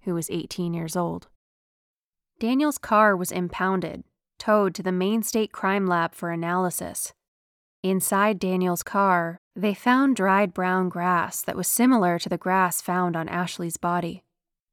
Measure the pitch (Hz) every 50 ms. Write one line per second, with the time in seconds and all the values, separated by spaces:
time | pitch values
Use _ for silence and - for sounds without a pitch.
0 | - 190 175 170 160 - - 165 - - - - 175 170 170 170 165 160 - 180
1 | 170 165 170 175 - _ _ _ _ _ _ _ _ _ _ _ _ _ _ _
2 | _ _ _ _ _ _ _ - 226 226 254 269 302 302 277 - - - 220 208
3 | 214 208 196 175 180 - - 180 180 175 - - 185 190 190 185 170 160 - -
4 | - _ _ _ _ _ _ - - - 214 214 202 190 165 - 180 185 185 180
5 | 185 202 220 226 214 - - 226 214 - - - - 190 196 202 190 185 175 170
6 | 165 165 - - 180 170 170 165 170 170 175 185 185 175 170 - 185 170 175 -
7 | - - - _ _ _ _ _ _ _ _ _ _ _ _ _ - 185 190 185
8 | 175 - 202 196 202 214 214 175 - 185 185 185 185 185 175 170 - - - 202
9 | 196 196 180 175 170 165 170 - _ _ - - 185 208 196 - - 247 247 269
10 | 277 269 254 - 190 196 190 196 208 185 - - 185 185 185 185 185 180 175 175
11 | 175 180 180 170 - - - - - - - - 175 - - - 233 254 269 226
12 | 180 180 170 175 - 175 180 170 - 185 185 190 185 180 175 - - - 180 180
13 | 180 175 165 160 160 - - 175 180 170 - - 180 165 165 - - 175 175 175
14 | 170 170 180 185 _ _ _ _ _ _ _ _ _ _